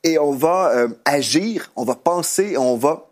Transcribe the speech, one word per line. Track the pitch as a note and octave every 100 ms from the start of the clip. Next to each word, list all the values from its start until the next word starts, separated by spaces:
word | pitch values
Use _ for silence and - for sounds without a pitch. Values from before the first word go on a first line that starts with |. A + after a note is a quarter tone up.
et | E3 D#3+
on | D3
va, | C3+ D#3+ F3+ F3+
euh, | B2 A#2+ A#2
agir, | - C#3+ C3 D#3 G#3 A3 - -
on |
va | B2
penser, | B2 - F3 D#3+ - G3+ D3+
on | B2+ A#2+
va | C#3 D#3 -